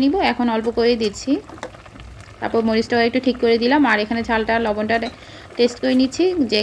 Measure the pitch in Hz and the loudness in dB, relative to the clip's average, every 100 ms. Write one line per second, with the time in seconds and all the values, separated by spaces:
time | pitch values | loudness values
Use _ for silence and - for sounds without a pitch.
0 | 269 370 311 240 240 220 226 226 233 240 | 2 2 0 0 0 0 -2 0 2 2
1 | 214 202 - 339 - - - - - - | -2 -4 -4 -4 -4 -16 -16 -16 -20 -20
2 | - - - - 214 226 226 220 226 240 | -20 -18 -20 -10 -4 0 0 0 0 2
3 | 233 247 254 - 233 233 240 302 262 208 | 2 2 0 0 2 2 4 4 4 2
4 | 208 233 226 220 220 226 220 208 214 226 | 0 -4 -2 -2 0 0 0 -2 0 -2
5 | 233 - - - - - 240 - 262 262 | -2 -12 -20 -20 -8 0 0 0 0 2
6 | 262 - 359 359 226 208 | 2 2 0 2 0 0